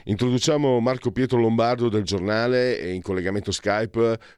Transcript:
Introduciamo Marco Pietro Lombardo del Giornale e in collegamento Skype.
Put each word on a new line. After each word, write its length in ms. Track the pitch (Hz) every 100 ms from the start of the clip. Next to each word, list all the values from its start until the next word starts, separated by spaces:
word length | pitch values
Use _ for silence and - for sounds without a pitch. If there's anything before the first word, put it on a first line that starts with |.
Introduciamo 760 | - 101 123 123 - 151 139 123
Marco 320 | 123 127 120
Pietro 300 | 101 127 123
Lombardo 480 | 113 117 117 123 120
del 160 | 107
Giornale 760 | 90 98 98 110 123 127 123 113
e 140 | 90
in 100 | 92
collegamento 480 | 92 92 90 101 101
Skype. 680 | - 104 104 113 113 117 113 -